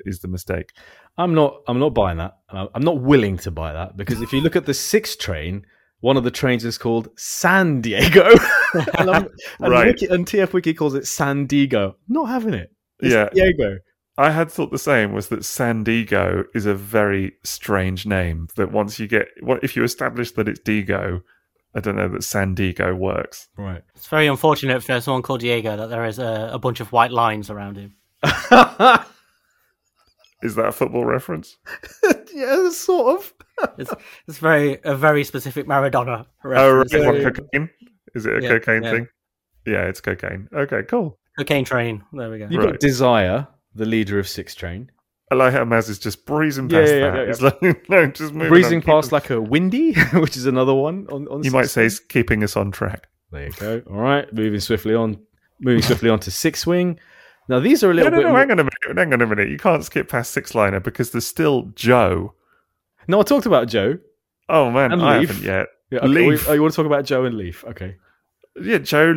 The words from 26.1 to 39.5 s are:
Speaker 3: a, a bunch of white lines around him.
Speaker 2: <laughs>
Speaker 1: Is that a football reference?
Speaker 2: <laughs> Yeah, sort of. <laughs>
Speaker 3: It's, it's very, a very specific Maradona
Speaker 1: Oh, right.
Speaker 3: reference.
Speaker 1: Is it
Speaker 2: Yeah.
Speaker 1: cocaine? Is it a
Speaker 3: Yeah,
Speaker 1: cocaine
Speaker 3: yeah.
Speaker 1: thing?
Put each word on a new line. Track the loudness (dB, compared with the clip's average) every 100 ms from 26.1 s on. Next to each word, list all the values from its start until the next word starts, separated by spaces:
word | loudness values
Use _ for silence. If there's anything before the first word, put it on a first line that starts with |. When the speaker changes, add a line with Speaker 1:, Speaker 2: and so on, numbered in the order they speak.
| -6
Speaker 3:
a, | -6 -6 -6
a | -6
bunch | -4 -4
of | -2
white | 2 2
lines | 2 0 0 -8
around | -12 -12 -14
him. | -18 _ _ _
Speaker 2:
<laughs> | -4 -2 6 6 6 6 4 4 2 _ _ _ _ _ _ _ _ _ _ _ _ _
Speaker 1:
Is | -8 -2
that | -2
a |
football | -2 -4 -2 -2
reference? | -4 -4 -12 -12 _
Speaker 2:
<laughs> | -20 -18 -20 -2 0 0 -4
Yeah, | -10 -2 0 0
sort | -2 0 2 2 0
of. | -4 _
<laughs> | _ -6 -6 -6
Speaker 3:
It's, | -12 -14 -16 -20 -20
it's | -4
very, | 2 2 2 -2 -4
a | 0
very | 2 2 0
specific | -6 -8 -8 -2
Maradona | 0 0 0 -2 -6 -10 _ -2
Speaker 1:
Oh, |
right. | 4 6
Speaker 3:
reference. | 6 4
Speaker 1:
Is | 2 2
it | 2
Speaker 2:
Yeah. | 0
Speaker 1:
cocaine? | -4 -6 -6 -6 _ _ _ _ -8
Is | -2
it | -2
a |
Speaker 3:
Yeah, | 0
Speaker 1:
cocaine | 0 0 -2
Speaker 3:
yeah. | -2
Speaker 1:
thing? | -4 -6 _ _ _ _